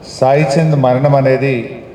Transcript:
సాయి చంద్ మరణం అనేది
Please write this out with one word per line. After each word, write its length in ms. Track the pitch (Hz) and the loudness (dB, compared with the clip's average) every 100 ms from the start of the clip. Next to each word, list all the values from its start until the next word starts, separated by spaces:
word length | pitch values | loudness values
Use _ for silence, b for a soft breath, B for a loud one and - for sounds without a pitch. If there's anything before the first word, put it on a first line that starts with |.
| - | -18
సాయి 380 | - 131 143 156 175 | -2 2 2 2 0
చంద్ 180 | 160 147 | 0 2
మరణం 400 | 131 127 143 139 | 0 2 2 2
అనేది 680 | 135 131 139 123 120 123 - | 2 0 0 -4 -6 -12 -18